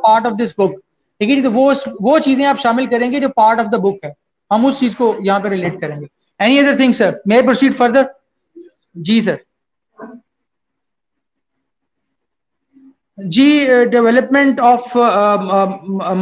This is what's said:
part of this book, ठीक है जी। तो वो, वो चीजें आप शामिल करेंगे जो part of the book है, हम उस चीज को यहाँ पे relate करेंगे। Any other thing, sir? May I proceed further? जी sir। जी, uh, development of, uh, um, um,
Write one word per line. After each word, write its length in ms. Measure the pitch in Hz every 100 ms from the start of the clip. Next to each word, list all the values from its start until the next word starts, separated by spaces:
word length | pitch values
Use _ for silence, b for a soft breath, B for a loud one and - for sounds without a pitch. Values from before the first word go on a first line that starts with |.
| 220
part 140 | 220
of 100 | 233
this 180 | 214 220 -
book, 100 | 190 190 _ _ _ -
ठीक 100 | 208
है 60 | 277
जी। 60 |
तो 80 | 254
वो, 240 | 220 269 277 - -
वो 180 | 208 311
चीजें 260 | 269 262
आप 140 | 277 277
शामिल 280 | 233 240 262
करेंगे 340 | 233 247 277
जो 80 | 269
part 300 | 269 220 226
of 80 | 208
the 120 | 214
book 180 | 196 196
है, 100 | 147 - _ _ -
हम 140 | 214 269
उस 140 | 269
चीज 140 | 247
को 220 | - 233 208
यहाँ 180 | 196 202
पे 80 | 202
relate 320 | 190 175 -
करेंगे। 260 | 151 147 147 _ _ -
Any 220 | 208 277
other 160 | 285 262
thing, 200 | 262 226
sir? 100 | 190 - 196
May 120 | 233
I 60 | 262
proceed 320 | 233 269 269
further? 240 | 240 262 262 - _ _ _ 339 339 _ _ 175
जी 240 | 160 220
sir। 180 | 190 147 _ _ _ _ _ - 226 247 _ _ _ _ _ _ _ _ _ _ _ _ _ _ _ _ _ _ _ 269 _ _ _ _ _ 269 - _ _ -
जी, 460 | 196 196 285 294 262
uh, 260 | 247 240
development 680 | 240 226 247 254 277 277 269
of, 200 | 240 240
uh, 560 | - 240 240 190 208 202
um, 320 | 185 196 190
um, 480 | 190 190 196 175 185